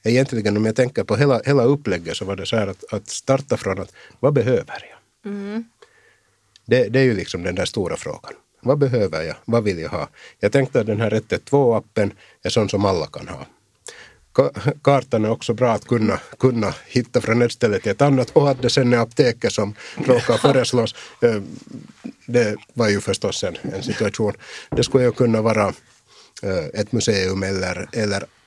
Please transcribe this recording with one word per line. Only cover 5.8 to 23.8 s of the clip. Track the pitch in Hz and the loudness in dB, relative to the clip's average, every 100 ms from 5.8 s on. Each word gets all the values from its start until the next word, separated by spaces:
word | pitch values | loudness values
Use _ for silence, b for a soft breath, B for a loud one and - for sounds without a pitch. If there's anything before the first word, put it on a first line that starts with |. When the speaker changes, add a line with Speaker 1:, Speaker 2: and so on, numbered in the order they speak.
| b b b b b b _ _ - | b b b b b b _ _ 0
Speaker 1:
Det, | 127 107 | 2 4
det | 127 | 4
är | |
ju | 131 | 2
liksom | 104 85 90 | 2 -4 -6
den | 92 90 | -4 -4
där | 87 | -4
stora | - 87 78 | -4 -4 -6
frågan. | - - - - _ _ | -8 -12 -16 -20 _ _
Vad | 120 147 | -2 2
behöver | 135 117 95 80 | 2 2 -2 -2
jag? | 80 - - | -6 -10 -2
Vad | 117 | 0
vill | 104 87 | 0 -4
jag | 80 | -6
ha? | 90 73 B B B | -6 -8 B B B
Jag | - | 0
tänkte | 139 131 131 | 2 2 0
att | 110 | 0
den | 104 | 0
här | 113 | 0
ett | 107 - | -2 -2
ett | 92 - | -6 0
två-appen | 139 127 110 - - 98 - b b | 2 4 2 -2 -2 -2 -4 b b
är | 90 | -2
sån | - 101 | 0 0
som | 101 98 | 2 2
alla | 92 73 | 0 -4
kan | - 87 | -10 -14
ha. | 73 - _ _ _ - B B B _ | -14 -16 _ _ _ -20 B B B _
Ka-, | - 139 - 107 - | 0 0 -2 -6 0
kartan | - 139 120 113 107 | 2 2 0 -2 0
är | |
också | 113 - | -2 -4
bra | 110 123 | 0 0
att | - - | 0 0
kunna, | 120 107 90 - - | 0 0 -2 -8 0
kunna | 127 117 101 - - | 0 2 -2 -4 -4
hitta | 123 117 123 | -2 0 -2
från | 110 117 | 0 2
ett | 120 | 2
ställe | - 113 98 | 2 0 0
till | 107 | -2
ett | 98 | 2
annat | 143 135 120 | 4 4 4
och | - 143 | 4 4
att | 131 | 2
det | 123 | 0
sen | - 123 | 2 2
är | 120 | 2
apoteket | 117 - 127 113 107 | 0 2 2 2 -2
som | - 101 104 B B 135 | -2 -4 -6 B B 2
råkar | 120 - 113 | 4 4 2
Speaker 3:
<laughs> | |
Speaker 1:
föreslås. | 143 135 117 123 113 B B B | 2 2 2 0 -2 B B B
Eh, | 120 107 95 - - - - _ 120 - - | 0 2 -6 -16 -18 -20 -20 _ -16 -16 -2
det | 120 110 104 - | 0 0 -4 -10
var | - 110 | -2 0
ju | 101 | 0
förstås | - 98 101 - | -2 -4 -4 -4
en, | 95 85 95 | -6 -6 -10
en | 95 | -8